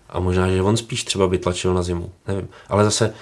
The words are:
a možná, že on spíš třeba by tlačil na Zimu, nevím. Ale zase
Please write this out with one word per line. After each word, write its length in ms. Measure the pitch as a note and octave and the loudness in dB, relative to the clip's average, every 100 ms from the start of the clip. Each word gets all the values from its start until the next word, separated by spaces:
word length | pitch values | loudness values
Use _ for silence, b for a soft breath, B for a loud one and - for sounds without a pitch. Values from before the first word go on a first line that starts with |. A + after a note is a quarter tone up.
| - | -10
a 120 | - | -4
možná, 300 | F2+ F#2 F#2 | 0 2 2
že 120 | F#2 | 2
on 140 | F#2+ A2+ | 2 0
spíš 280 | A#2 A#2+ | -2 -8
třeba 220 | - G2 F#2 | -6 0 2
by 120 | F2+ | 2
tlačil 360 | F2+ F2+ F#2+ | -2 -2 0
na 80 | F2+ | 0
Zimu, 280 | F2 E2+ F2+ - - | 0 -4 -6 -12 -8
nevím. 200 | G2 F2+ B B | -8 -8 B B
Ale 160 | G2+ | 2
zase 300 | G#2+ - G#2+ B | 2 2 -2 B